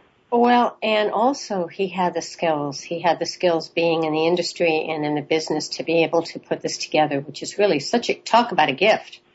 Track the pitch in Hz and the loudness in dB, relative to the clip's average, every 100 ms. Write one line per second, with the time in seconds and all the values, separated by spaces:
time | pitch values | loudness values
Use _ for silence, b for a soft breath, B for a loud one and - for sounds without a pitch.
0 | _ _ - 240 240 240 233 - 220 214 | _ _ -2 2 4 4 2 -2 -2 0
1 | 208 185 240 277 - 196 165 - 190 180 | 0 2 0 0 -4 -4 -4 -4 -4 -2
2 | 180 170 - - 170 151 147 139 - 170 | -2 -2 -6 -4 -2 0 -2 -8 -8 -2
3 | 170 156 165 - 180 165 - - 170 165 | 0 0 -2 -2 0 0 -2 -2 0 2
4 | 160 156 165 175 170 - 170 156 160 156 | 0 0 2 2 0 0 0 0 -2 -4
5 | 151 151 147 160 - 156 - - - 165 | -2 -4 -2 -2 -2 -4 -6 -6 0 2
6 | 160 170 165 - - 160 160 - - 151 | 2 0 -2 -8 -6 -6 -4 -6 -2 2
7 | 151 139 143 - 147 - 202 147 - 240 | 2 0 -6 -10 -8 0 2 2 0 -2
8 | - - - 226 233 170 151 135 208 196 | 0 -6 2 2 4 2 2 2 2 2
9 | - - _ | -2 -20 _